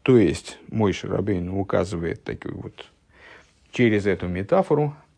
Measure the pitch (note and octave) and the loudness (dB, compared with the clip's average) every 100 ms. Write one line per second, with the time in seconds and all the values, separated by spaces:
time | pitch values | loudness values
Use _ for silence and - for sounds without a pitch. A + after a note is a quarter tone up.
0 | - B2 F2 - - - - A2+ G2+ E2+ | 4 6 6 0 -8 -18 -8 -2 0 0
1 | - G#2 G#2 F#2 F2 G2 F#2+ F#2+ F#2 F2 | -4 -4 -2 -2 -2 -4 -2 -2 -2 -4
2 | E2 - - - - - - - - _ | -6 -8 -10 -10 -10 -12 -14 -16 -20 _
3 | _ _ - - _ _ _ - A#2+ G#2 | _ _ -20 -20 _ _ _ 2 4 4
4 | G2 F2 F2+ F2+ G#2 F#3 F#3+ D3 D3 D3 | 0 -2 -2 -4 0 0 2 0 0 -4
5 | _ | _